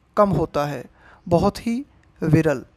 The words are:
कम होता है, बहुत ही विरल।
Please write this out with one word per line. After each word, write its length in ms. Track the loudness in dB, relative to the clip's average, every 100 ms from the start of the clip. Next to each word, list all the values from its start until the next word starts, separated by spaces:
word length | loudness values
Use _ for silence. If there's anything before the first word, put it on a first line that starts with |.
| _ 0
कम 140 | 2
होता 340 | 2 -2 -2 -4
है, 180 | -6 -12 _ -20 -16 0
बहुत 380 | 2 2 -2 -6
ही 180 | -6 -8 _ _ -6
विरल। 420 | 2 2 2 -2 -8